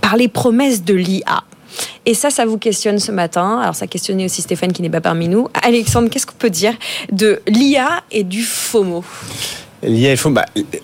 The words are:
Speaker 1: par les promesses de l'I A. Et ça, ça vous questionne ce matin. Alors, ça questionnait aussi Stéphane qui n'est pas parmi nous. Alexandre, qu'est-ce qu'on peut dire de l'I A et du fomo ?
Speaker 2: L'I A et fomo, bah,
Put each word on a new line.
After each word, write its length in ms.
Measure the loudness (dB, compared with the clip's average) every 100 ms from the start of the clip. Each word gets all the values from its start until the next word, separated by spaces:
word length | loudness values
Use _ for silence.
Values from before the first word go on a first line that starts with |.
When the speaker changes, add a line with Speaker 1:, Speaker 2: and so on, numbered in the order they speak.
Speaker 1:
par 160 | 2 2
les 100 | 2
promesses 560 | 2 2 4 2 2
de 80 | 2
l'I 300 | 2 2 -2
A. 200 | 0 -4 -4 -20 -18 -12 -12 -4
Et 80 | -2
ça, 160 | 0 0
ça 160 | 0
vous 140 | 0 0
questionne 400 | 0 0 0 0
ce 120 | -2
matin. 480 | -2 -2 0 0 0
Alors, 120 | -2
ça 120 | -4 -6
questionnait 400 | -8 -4 -2 -2
aussi 160 | -4
Stéphane 320 | -4 -2 -2
qui 80 | -2
n'est 80 | -2
pas 100 | -2
parmi 280 | 0 0 2
nous. 200 | 2 0 0
Alexandre, 480 | 2 2 2 2 2
qu'est-ce 160 | 0 -6
qu'on 80 | -2
peut 120 | -2
dire 240 | 2 -2 -2 -8 -10 -6
de 300 | 0 2 2 2
l'I 320 | 4 4 4
A 240 | 2 -2 -4
et 100 | -4
du 200 | -2 -4
fomo ? 600 | -4 -4 0 2 2 -2 -8 -16 -14 -10 -10 -10 -16 -8
Speaker 2:
L'I 240 | 0 4 4
A 40 |
et 40 | 4
fomo, 180 | 2
bah, 100 | 2 0 -4 -6 -8